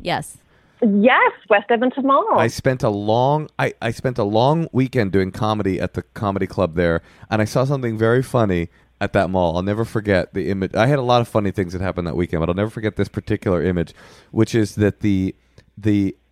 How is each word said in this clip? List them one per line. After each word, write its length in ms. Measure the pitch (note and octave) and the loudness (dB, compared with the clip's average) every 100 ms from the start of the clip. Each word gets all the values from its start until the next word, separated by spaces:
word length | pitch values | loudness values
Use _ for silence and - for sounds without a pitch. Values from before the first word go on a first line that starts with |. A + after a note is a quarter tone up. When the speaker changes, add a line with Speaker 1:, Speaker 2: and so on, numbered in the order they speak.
Speaker 1:
Yes. 380 | F3 D3 - - _ _ _ - | -6 -6 -8 -18 _ _ _ -2
Speaker 2:
Yes, 520 | G#3+ G3+ A#3+ D4+ A#4+ - - | 2 4 4 4 2 0 0
West 160 | D4+ D4+ | 0 2
Edmonton 360 | A#3 B3+ C4 C4+ | 0 0 0 2
Mall. 320 | C#4 A4 G#3+ | 2 2 0
Speaker 3:
I 80 | A#2 | 0
spent 360 | - C3+ B2+ | 0 -2 0
a 60 | A#2+ | -2
long, 600 | G2+ G#2 A2+ C3 D3+ D3+ - | -2 0 2 2 0 -4 -6
I, 160 | C3+ - | -6 -4
I 80 | A#2 | -6
spent 260 | - C3 A#2+ | -4 -4 -2
a 60 | |
long 440 | G2+ A2 C3 D#3+ - | 0 2 2 2 0
weekend 400 | B2 C3 B2+ G2 | 0 0 0 0
doing 200 | G2 F#2 | 0 0
comedy 460 | - G#2+ G#2+ G2 E2+ | -2 -2 -2 -2 -2
at 120 | F2 | -4
the 80 | - | -6
comedy 440 | - - G#2 G2 F#2+ | -10 -6 -4 -2 -2
club 300 | - F2 D#2+ | -2 -2 2
there, 260 | E2+ E2 - - - | 2 0 -4 -18 -4
and 140 | A2 | -2
I 20 | |
saw 200 | G#2+ C3 C3 | 0 0 0
something 320 | C#3 A#2+ A2 | -2 -4 0
very 240 | A2+ B2 | 2 2
funny 480 | B2+ B2 G#2+ F2 E2+ _ _ - | 0 0 2 0 -2 _ _ -8
at 120 | G2+ | -2
that 160 | G2+ F2 | 0 0
mall. 280 | F#2 F2 E2+ | 0 0 0
I'll 60 | |
never 220 | G2 G#2+ | -2 -2
forget 480 | A2 A2+ G#2 F#2 - | -4 -4 0 0 0
the 160 | G2 D#2+ | -4 -4
image. 260 | F#2+ F#2+ | -2 -2
I 120 | - A#2+ | 0 2
had 120 | D3 | 2
a 40 | |
lot 180 | B2 B2 | 2 2
of 80 | A2+ | 2
funny 220 | A2+ G2+ | 0 0
things 240 | G2+ F2+ | -2 -4
that 80 | F2+ | -4
happened 240 | F#2 F2+ E2+ | -6 -4 -4
that 100 | C#2 | -2
weekend, 240 | F2 D#2+ | -2 -2
but 80 | E2 | -2
I'll 60 | |
never 160 | F2+ A2 | -2 -4
forget 260 | A#2+ G#2+ - | -4 -4 -2
this 120 | G2 | -4
particular 540 | G#2 - G#2 G#2 F2 | -4 -4 -2 0 0
image, 300 | F2 F2 D#2 - - - _ | 0 0 -4 -8 -20 -20 _
which 240 | G#2+ A2 | 0 2
is 220 | A#2 G#2 - | 2 0 2
that 240 | G2+ - | 0 2
the, 340 | G#2+ F#2+ F#2+ - _ _ _ - | 0 0 0 -6 _ _ _ -6
the, 400 | G#2+ G2+ G2 - _ | 0 2 0 -4 _